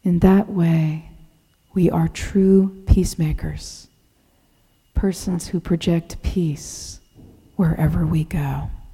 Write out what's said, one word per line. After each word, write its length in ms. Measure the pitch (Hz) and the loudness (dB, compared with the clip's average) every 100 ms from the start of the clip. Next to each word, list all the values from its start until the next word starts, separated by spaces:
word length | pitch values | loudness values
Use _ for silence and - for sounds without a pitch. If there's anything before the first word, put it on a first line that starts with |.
In 160 | 190 175 | 0 4
that 280 | 190 196 - | 6 6 2
way, 640 | 190 165 165 156 156 - - - _ _ _ _ | 0 2 2 0 -4 -12 -20 -20 _ _ _ _
we 160 | 190 170 | 0 2
are 180 | 165 160 | 2 -2
true 720 | - - 196 190 190 190 190 - | -4 -2 2 6 6 4 -2 2
peacemakers, 1000 | - 180 - 156 147 156 - - - - _ _ _ _ _ _ _ _ _ _ | 2 2 -2 -4 -2 -6 -10 -14 -20 -20 _ _ _ _ _ _ _ _ _ _
persons 540 | - 196 180 - 175 - | -2 -2 -2 -4 -6 -4
who 120 | 175 | -6
project 640 | - 170 - 170 - - | -2 -2 0 -2 -2 -8
peace 800 | - 190 160 147 - - - - _ - - - _ - | -4 -2 -2 -4 -12 -16 -16 -18 _ -20 -20 -20 _ -2
wherever 500 | 165 165 151 170 156 | 0 2 0 0 0
we 180 | 160 | -2
go. 460 | 156 165 143 135 156 - - | -2 -4 -4 -4 -6 -12 -16